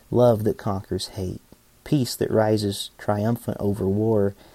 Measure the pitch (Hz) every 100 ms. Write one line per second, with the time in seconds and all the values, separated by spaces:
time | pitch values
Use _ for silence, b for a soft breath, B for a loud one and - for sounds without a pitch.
0 | B 110 123 110 107 98 - 98 - 92
1 | - - 92 - - - _ _ - 151
2 | 120 - 151 107 107 110 101 101 - -
3 | - 104 107 120 - - 104 101 95 101
4 | 110 110 98 - B